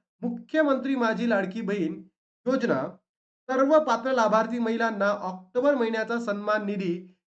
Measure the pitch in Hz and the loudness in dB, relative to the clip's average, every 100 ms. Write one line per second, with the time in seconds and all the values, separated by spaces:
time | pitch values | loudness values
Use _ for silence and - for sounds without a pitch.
0 | _ - - - - 311 294 262 269 262 | _ -8 -6 -6 -2 2 2 2 0 0
1 | 226 208 233 202 185 226 196 208 165 - | 0 0 0 0 0 -6 -4 -2 -2 -6
2 | - _ _ _ 240 262 220 131 160 - | -14 _ _ _ -2 0 0 -2 -2 -10
3 | _ _ _ _ - 262 277 311 302 226 | _ _ _ _ -4 2 4 4 4 -2
4 | 262 247 214 220 233 240 226 226 226 202 | 0 2 4 2 2 -2 -2 0 0 0
5 | 202 202 185 185 - 247 285 269 226 220 | 0 0 -6 -10 -6 0 2 2 0 -2
6 | 220 233 233 202 208 214 202 202 180 180 | -2 -4 -4 -4 -2 -2 -2 -4 -2 -4
7 | - _ | -8 _